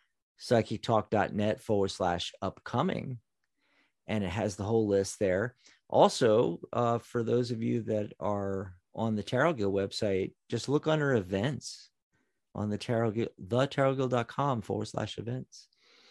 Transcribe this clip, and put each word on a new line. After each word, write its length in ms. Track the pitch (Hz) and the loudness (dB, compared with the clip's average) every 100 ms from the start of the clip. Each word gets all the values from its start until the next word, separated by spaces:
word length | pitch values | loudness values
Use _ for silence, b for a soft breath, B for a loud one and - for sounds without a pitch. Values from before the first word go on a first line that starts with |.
| _ _ _ _ | _ _ _ _
psychic 460 | - 117 110 107 | 2 2 2 -2
talk 260 | - 110 101 | 2 2 2
dot 240 | 107 92 | 2 2
net 280 | 101 107 - | 0 0 -2
forward 300 | - 104 98 | 0 0 0
slash 420 | - 92 87 - - | 0 0 0 -4 -6
upcoming, 800 | 95 - - 117 180 - - 123 _ _ _ _ _ _ _ _ - | -8 -8 -6 -2 0 -2 -6 -10 _ _ _ _ _ _ _ _ -6
and 180 | 107 | -2
it 60 | 95 | -2
has 280 | 98 104 101 | -2 -4 -2
the 60 | |
whole 240 | 101 113 107 | 0 2 4
list 320 | 98 98 - | 2 2 0
there. 360 | 98 92 123 - b b - | 0 0 -2 -8 b b 0
Also, 720 | 113 196 - 120 107 156 170 - | 4 4 6 4 6 4 -2 -4
uh, 240 | 117 120 117 | -2 0 0
for 260 | - 120 | -2 -4
those 280 | 113 120 120 | 0 0 0
of 120 | 113 | -2
you 200 | 117 120 | -2 -2
that 280 | 113 107 107 - | -2 -4 -4 -6
are 540 | 98 104 98 95 95 90 _ | -4 -2 -2 -4 -6 -12 _
on 220 | - 113 107 | -4 -2 -2
the 80 | |
Tarot 300 | 101 127 160 | 0 2 2
Guild 200 | 139 98 | 2 0
website, 600 | 98 98 - 107 95 95 - - | 0 -2 -2 0 0 -2 -6 -6
just 180 | 117 - | -6 0
look 200 | 147 156 | 0 2
under 260 | 156 143 | 0 2
events 760 | 123 90 95 123 - - - - _ _ _ _ _ _ | 2 0 0 -2 -4 -10 -16 -20 _ _ _ _ _ _
on 160 | 98 104 | -6 -4
the 80 | 104 | -4
Tarot 340 | - 117 117 | -2 0 0
Guild, 180 | 107 113 - | 0 -4 -6
the 280 | 92 123 139 | -2 0 2
tarot 300 | - 135 135 | 2 2 2
guild 160 | 127 | 0
dot 160 | 123 117 | 0 -2
com 340 | - 139 120 | -2 0 0
forward 260 | - 104 110 | -2 -4 -4
slash 300 | - 107 - | -4 -6 -6
events. 520 | 104 127 - - - b b b b | -6 -8 -8 -18 -20 b b b b